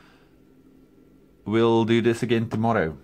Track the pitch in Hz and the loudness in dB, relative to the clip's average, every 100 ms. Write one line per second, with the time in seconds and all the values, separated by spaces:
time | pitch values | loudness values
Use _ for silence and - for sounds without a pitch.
0 | - - _ _ _ _ - _ _ _ | -20 -20 _ _ _ _ -20 _ _ _
1 | - _ _ _ - 110 117 113 110 117 | -20 _ _ _ -4 0 2 2 2 2
2 | 113 113 117 113 113 113 113 110 80 78 | 2 0 -2 -2 -2 -2 0 0 -2 -6